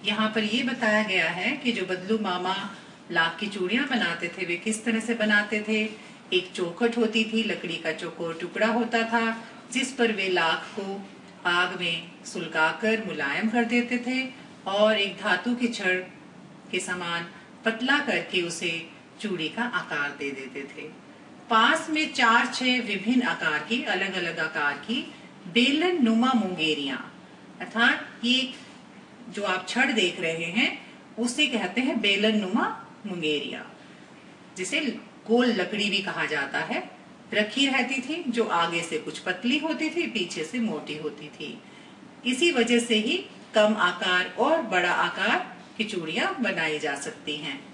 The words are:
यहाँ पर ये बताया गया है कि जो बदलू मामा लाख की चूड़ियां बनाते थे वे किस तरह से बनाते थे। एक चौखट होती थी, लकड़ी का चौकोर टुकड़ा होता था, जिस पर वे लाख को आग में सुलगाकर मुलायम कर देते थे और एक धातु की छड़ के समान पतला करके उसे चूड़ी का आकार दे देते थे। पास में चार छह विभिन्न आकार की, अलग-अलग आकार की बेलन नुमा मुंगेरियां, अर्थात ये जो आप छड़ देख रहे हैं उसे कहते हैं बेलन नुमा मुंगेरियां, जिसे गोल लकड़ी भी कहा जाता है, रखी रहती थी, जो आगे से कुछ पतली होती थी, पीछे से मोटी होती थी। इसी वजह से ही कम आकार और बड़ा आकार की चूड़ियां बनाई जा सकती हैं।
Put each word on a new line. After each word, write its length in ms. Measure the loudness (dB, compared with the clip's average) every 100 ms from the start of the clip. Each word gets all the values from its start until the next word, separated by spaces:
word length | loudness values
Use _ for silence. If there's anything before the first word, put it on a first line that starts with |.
यहाँ 280 | -2 0 2
पर 100 | 2
ये 180 | 0 0
बताया 400 | 0 0 4 4
गया 260 | 4 2 2
है 280 | 0 -2 -2
कि 160 | -2
जो 140 | -2 -2
बदलू 320 | -4 0 0
मामा 360 | 2 0 0 -2 -4 -12 -18 -20 -4
लाख 280 | 0 0 0
की 60 | -6
चूड़ियां 400 | -2 0 0 2
बनाते 420 | 0 0 -2 -6
थे 180 | -6 -4
वे 100 | -2
किस 280 | -2 -4
तरह 160 | 0 -2
से 140 | 0
बनाते 500 | 0 4 4 2 -2 0
थे। 120 | 0 0 -6 -16 -20 -2
एक 180 | -2 -2
चौखट 420 | -4 -4 2 2 4
होती 280 | 2 2
थी, 180 | 2 0
लकड़ी 340 | 0 -2 -4 -4
का 160 | -4
चौकोर 460 | -4 -8 -6 -6 -4
टुकड़ा 260 | -6 0 2
होता 360 | 2 2 0
था, 420 | 2 2 0 -2 -10 -18 -6
जिस 200 | -4 -4
पर 200 | 2 2
वे 160 | 2 2
लाख 380 | 2 2 0 -4 -8
को 300 | -6 -8 -10 -16 -20 -6 0
आग 340 | 2 2 0
में 300 | -4 -4 -8 -16
सुलगाकर 800 | -10 -8 -4 2 2 2 2 2 0
मुलायम 420 | -2 -2 0 0
कर 160 | 2
देते 340 | 4 2 2 -2
थे 300 | 0 -2 -2 -8 -18 -12 -4
और 320 | 4 4 4
एक 180 | 0 -2
धातु 340 | -2 0 0
की 140 | 0 0
छड़ 300 | 0 0 0 -2 -14 -20 -20 -20 -20 -8
के 100 | -6
समान 460 | -4 -6 -4 -4 -6 -14 -20 -4
पतला 340 | -2 -2 2 2
करके 440 | 2 -2 0 -2
उसे 460 | -2 -2 -4 -4 -8 -18 -20 -10
चूड़ी 280 | -6 -4 -4
का 140 | -2
आकार 540 | -2 -2 -4 -2 -4 -4
दे 120 | -6
देते 320 | -6 -10 -10
थे। 260 | -12 -12 -14 -16 -20 -20 -20 -20 2
पास 360 | 4 6 4 0
में 220 | 0 0
चार 340 | 4 6 6 4
छह 340 | 0 2 2
विभिन्न 420 | 0 -2 2 4
आकार 360 | 4 0 0 0
की, 240 | 0 -2
अलग-अलग 560 | 0 0 0 -2 -4 -2
आकार 340 | -2 0 -2
की 420 | -2 -4 -4 -4 -14 -20 -16 0
बेलन 560 | 4 4 4 2 4
नुमा 280 | 4 6 4
मुंगेरियां, 640 | 4 2 0 0 0 -2 -6 -10 -16 -20 -20 -20 -14
अर्थात 460 | -8 2 4 4 -4 -4
ये 300 | 0 0 0 -8 -18 -20 -20 -20 -20 -20 -12
जो 120 | -6
आप 240 | -2 -2 -2
छड़ 240 | 0 2
देख 280 | 4 2 0
रहे 240 | -2 -2
हैं 420 | -2 0 0 -2 -14 -20 -16 -4
उसे 280 | -2 2 2
कहते 340 | 2 -2 0
हैं 200 | 0 2
बेलन 400 | 2 4 4 4
नुमा 460 | 2 0 0 -4 -12 -14 -8
मुंगेरियां, 560 | -4 -2 -2 -4 -10 -12 -18 -20 -20 -20 -20 -20 -20 -18 -10
जिसे 240 | -4 -2 -2 -4 -12 -18 2
गोल 200 | 4 6
लकड़ी 440 | 4 0 0 0
भी 80 | 0
कहा 260 | -2 -4 -2
जाता 320 | -2 -2 -4
है, 320 | -2 -4 -6 -16 -20 -20 -4
रखी 320 | 0 0 2 2
रहती 340 | 2 0 -2
थी, 240 | -4 -4 -2
जो 160 | 0
आगे 360 | 2 2 2 0
से 180 | -2 -4
कुछ 200 | -6 -8
पतली 400 | -6 -2 0 0
होती 320 | 0 -2 -2
थी, 160 | -2 -2
पीछे 380 | -2 -4 -6
से 160 | -6 -2
मोटी 360 | -2 -4 -6 -8
होती 320 | -8 -8 -14
थी। 340 | -12 -12 -12 -16 -20 -20 -20 -20 -6 -2
इसी 260 | 2 4
वजह 260 | 4 4 4
से 160 | 4
ही 300 | 2 2 -2 -4 -16 0
कम 200 | 4 6
आकार 600 | 6 2 2 2 2 0 2
और 240 | 4 4
बड़ा 300 | 2 2 2
आकार 640 | 2 0 0 0 0 -2 -12 -18 -6
की 60 |
चूड़ियां 580 | -4 -2 -4 -2 -2 0
बनाई 360 | -2 0 -2 -2
जा 160 | -2
सकती 420 | -4 -8 -10 -8 -6
हैं। 280 | -6 -10 -12